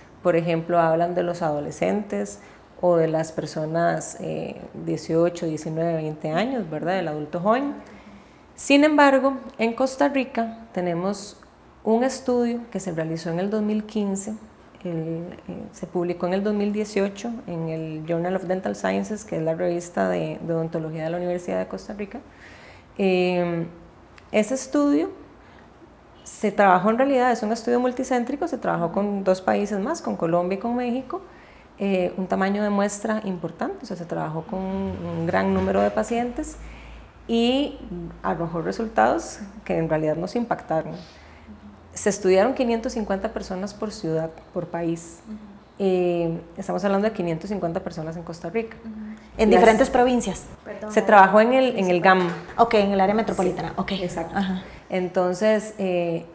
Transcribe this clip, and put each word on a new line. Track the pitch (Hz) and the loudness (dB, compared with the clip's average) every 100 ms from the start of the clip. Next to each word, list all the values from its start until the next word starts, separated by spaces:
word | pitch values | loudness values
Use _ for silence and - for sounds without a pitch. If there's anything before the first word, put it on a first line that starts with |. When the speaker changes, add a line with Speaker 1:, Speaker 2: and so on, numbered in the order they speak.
| - - | -20 -4
Speaker 1:
Por | 180 165 | 0 2
ejemplo, | 170 165 165 170 | 2 0 2 2
hablan | 165 165 175 180 | 4 4 2 0
de | |
los | 175 170 | -2 -2
adolescentes | 160 147 151 - 180 202 202 202 202 - - - - - | -2 -2 -4 -2 0 0 -2 -6 -6 -10 -18 -20 -20 -2
o | 180 165 | 2 4
de | 160 | 4
las | 160 160 | 0 -2
personas, | - 151 160 156 165 170 165 - - | -6 -6 -6 -4 0 0 0 -4 -8
eh, | 165 156 156 - - 175 165 | -8 -6 -8 -10 -14 -10 -6
dieciocho, | 160 - 165 175 175 165 | -4 0 2 2 0 -4
diecinueve, | 156 165 160 170 160 | -6 -4 -2 -2 -2
veinte | 156 156 156 | -4 -6 -2
años, | 165 247 262 165 | 0 0 -2 -4
¿verdad? | 151 156 190 | -4 -2 -2
El | 165 | -2
adulto | 151 147 175 | -6 -6 -2
joven. | 196 247 285 - - - - - - - - - | 0 2 0 -8 -14 -20 -20 -20 -20 -20 -20 -6
Sin | - 285 | 4 6
embargo, | 302 302 285 262 269 254 226 - | 8 8 6 6 2 -2 -8 -2
en | 226 | -2
Costa | 233 262 - 285 | 0 0 2 2
Rica | 277 247 233 226 220 - | 2 -2 -4 -4 -8 -8
tenemos | 185 180 170 190 202 - - - - - - | -4 -2 0 -2 -4 -8 -14 -20 -20 -20 -6
un | 214 226 | 0 2
estudio | 262 262 - 247 233 240 - | 2 0 0 0 0 -2 -6
que | 190 | -8
se | 185 | -6
realizó | 160 160 165 170 | -4 -4 -4 -4
en | 170 | -2
el | 202 | -2
dos | 214 | -2
mil | 208 214 214 | 0 -2 -2
quince, | 214 202 196 220 220 - - - - | -4 -2 -2 -6 -10 -14 -20 -20 -12
el, | 180 165 160 165 175 - - | -6 -6 -4 -6 -8 -14 -14
eh, | 175 - | -14 -14
se | - 175 | -12 -6
publicó | 180 175 175 175 | -2 -2 -2 -2
en | |
el | 196 | -2
dos | 208 | 0
mil | 208 208 | 0 -2
dieciocho | 208 208 196 196 196 240 226 - | -2 -2 0 -2 -2 -8 -8 -8
en | 170 165 | -6 -4
el | 160 160 156 160 | -6 -6 -8 -4
Journal | 170 180 185 | -2 -2 -4
of | |
Dental | 180 185 208 196 | -4 -4 -4 -4
Sciences, | 190 196 196 208 - | -2 -2 -4 -8 -6
que | 165 | -4
es | |
la | 160 165 | -2 -2
revista | 180 170 170 202 185 | -2 -2 -4 -2 0
de, | 175 156 156 | 0 -4 -6
de | 170 | -4
odontología | 165 165 165 160 160 160 | -2 -2 -4 -6 -6 -4
de | |
la | 175 | -4
Universidad | 180 175 180 185 | -4 -4 -4 -4
de | 185 | -6
Costa | 190 - | -10 -10
Rica. | 208 202 269 - - - - - - - - | -10 -10 -12 -16 -20 -20 -20 -20 -20 -12 -2
Eh, | 190 180 180 180 175 170 170 - - - - - - | 2 4 2 2 0 -2 -6 -10 -20 -20 -20 -20 -2
ese | 214 214 | 0 2
estudio | 262 - 294 285 294 381 - - - - - - - - - - - | -2 0 2 4 2 0 -6 -18 -20 -20 -20 -20 -20 -20 -20 -20 -18
se | - - 208 | -14 -4 0
trabajó | 208 196 180 208 | 4 6 6 4
en | 233 | 4
realidad, | 277 254 247 | 4 4 4
es | 226 | 2
un | 208 | 0
estudio | 220 240 240 | -2 0 2
multicéntrico, | 247 247 254 247 233 285 339 | 2 -2 0 0 0 -4 -4
se | - | -2
trabajó | 180 170 165 | -2 0 0
con | 196 202 196 | 0 -2 0
dos | 190 185 | 0 0
países | - 208 202 202 | 2 0 0 -2
más, | 233 330 | -2 -4
con | 233 190 | -6 -4
Colombia | 165 170 180 196 | 0 0 0 -2
y | |
con | 233 240 | -2 -2
México, | 247 254 262 370 - - - - - - | -2 -4 -6 -10 -12 -20 -20 -20 -20 -4
eh, | 202 185 180 - | 0 2 0 -2
un | 180 | -2
tamaño | 196 190 208 | 0 0 0
de | 208 | 0
muestra | 202 202 - 220 214 | 0 0 -2 -2 -4
importante, | 196 175 165 - 262 381 | -4 -6 -8 -6 -6 -6
o | 233 | -10
sea, | 175 | -10
se | 165 | -6
trabajó | 165 156 160 | -6 -4 -6
con | - 190 | -6 -6
un | 190 196 190 185 170 165 165 | -4 -4 -6 -6 -6 -4 0
gran | 185 196 | 2 2
número | 190 190 196 | 2 2 2
de | 202 | 2
pacientes | 208 220 233 240 240 302 - - - - - - - - | 0 0 -2 -2 -4 -8 -10 -16 -18 -18 -20 -20 -14 -2
y | 233 233 269 285 - - 175 165 - | 2 4 2 0 -6 -10 -10 -10 -6
arrojó | 175 165 165 165 | -2 -2 -2 -2
resultados | 170 196 220 - 233 330 - - 202 - | -4 -4 0 4 4 4 -2 -10 -14 -10
que | - 170 | -2 0
en | 165 | 2
realidad | 156 156 156 | 2 0 0
nos | 185 240 | -2 -2
impactaron. | 233 170 - 160 160 175 - - - - - - - - - | -2 -4 -2 -2 -2 -8 -14 -20 -20 -20 -20 -20 -20 -20 -14
Se | - 208 | -4 0
estudiaron | 196 185 190 240 | 2 4 6 4
quinientos | 269 233 226 247 | 2 0 0 -2
cincuenta | 233 202 196 220 | -4 -2 -2 -4
personas | 220 - 185 202 | -6 -8 -6 -8
por | - - | -6 -8
ciudad, | - 160 160 160 - - | -6 -2 -2 -4 -8 -10
por | 180 170 | -8 -6
país. | 170 170 170 - - - | -4 -4 -4 -8 -16 -16
Speaker 2:
Ujú. | 214 - - - - | -16 -16 -20 -16 -2
Speaker 1:
Eh, | 196 185 175 170 170 165 - - | 2 2 2 2 0 -2 -8 -10
estamos | 190 180 202 | -6 -2 0
hablando | 196 214 | 2 0
de | |
quinientos | 202 170 165 196 | 0 -2 -4 -4
cincuenta | 196 170 180 | -4 -4 -4
personas | 175 165 160 170 | -6 -8 -8 -8
en | |
Costa | 170 165 170 | -10 -12 -6
Rica. | 226 226 - | -6 -6 -10
Speaker 2:
Ujú. | - - - - - - | -14 -12 -14 -14 -10 2
En | 220 | 6
Speaker 1:
Las | - | 8
Speaker 2:
diferentes | 226 220 262 | 8 8 6
provincias. | - 254 247 190 - - - | 4 4 4 0 -6 -10 -16
Perdón. | - 196 214 | -14 -12 2
Speaker 1:
Se | 214 | 4
trabajó | 196 202 190 214 | 10 10 12 10
en | 226 | 8
el, | 262 262 - | 6 4 4
en | 185 | 2
el | 175 | 6
gam. | 185 185 175 170 - - | 6 6 4 -4 -4 2
Speaker 2:
Ok, | 233 220 | 4 4
en | 202 | 4
el | 196 | 4
área | 190 208 | 4 2
metropolitana. | 214 190 180 165 160 | 0 0 0 0 -4
Speaker 1:
Sí, | - | -6
Speaker 2:
Ok. | 185 196 | -4 -4
Speaker 1:
exacto. | 175 165 165 202 | -4 -4 -4 -2
Speaker 2:
Ajá. | 190 185 - - - | -2 -4 -8 -16 -6
Speaker 1:
Entonces, | 185 180 185 180 180 214 214 214 - | -4 0 0 0 2 2 2 0 -4
eh, | 190 180 170 165 - | 0 0 0 -2 -6